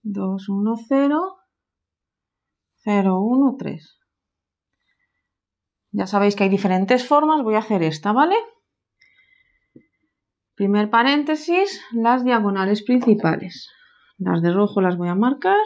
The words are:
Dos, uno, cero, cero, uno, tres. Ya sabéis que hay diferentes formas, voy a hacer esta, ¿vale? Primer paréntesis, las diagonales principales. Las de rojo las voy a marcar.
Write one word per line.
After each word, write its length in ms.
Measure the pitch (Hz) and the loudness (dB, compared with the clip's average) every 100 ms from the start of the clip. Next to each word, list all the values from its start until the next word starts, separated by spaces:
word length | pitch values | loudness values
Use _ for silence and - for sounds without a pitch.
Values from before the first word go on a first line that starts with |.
Dos, 460 | 214 196 190 190 190 | -8 -6 -6 -6 -6
uno, 280 | 196 214 226 - | -4 -2 -4 -2
cero, 520 | 269 285 302 370 - _ _ _ _ _ _ _ _ _ _ _ _ _ _ | 0 2 0 -4 -10 _ _ _ _ _ _ _ _ _ _ _ _ _ _
cero, 340 | 214 202 190 185 | -2 0 2 0
uno, 380 | 214 262 277 - | 0 2 0 -2
tres. 400 | 151 156 - _ _ _ _ _ _ _ _ _ _ _ _ _ _ _ _ _ _ _ _ | -10 -10 -16 _ _ _ _ _ _ _ _ _ _ _ _ _ _ _ _ _ _ _ _
Ya 160 | 202 190 | -6 -2
sabéis 300 | 202 202 202 | 2 2 2
que 80 | |
hay 40 | 196 | 0
diferentes 600 | 196 196 185 190 247 247 | 2 2 0 2 0 4
formas, 340 | 294 302 311 | 2 4 0
voy 140 | 220 214 | 0 -2
a 40 | |
hacer 220 | 214 196 | 0 0
esta, 300 | 160 156 202 | 0 -2 -2
¿vale? 240 | 226 320 427 - _ _ _ _ _ _ _ _ _ _ _ _ - _ _ _ _ _ _ _ | 2 2 2 -4 _ _ _ _ _ _ _ _ _ _ _ _ -20 _ _ _ _ _ _ _
Primer 340 | _ 196 208 214 | _ 0 0 2
paréntesis, 920 | 226 254 294 294 311 320 339 392 - - | 2 2 0 -2 -4 -2 0 0 -4 -8
las 320 | 226 226 254 | -2 0 0
diagonales 600 | 247 240 202 196 190 208 | 2 0 0 -2 0 -2
principales. 880 | - 247 240 214 165 - 180 - - _ _ _ _ _ | 0 2 2 2 2 -2 -8 -16 -20 _ _ _ _ _
Las 260 | 185 170 | -4 0
de 100 | 170 | 0
rojo 280 | 180 208 208 | 0 0 0
las 160 | 185 180 | 0 -2
voy 120 | 175 | -4
a 80 | 180 | 0
marcar. 420 | 240 277 370 403 | 0 0 0 0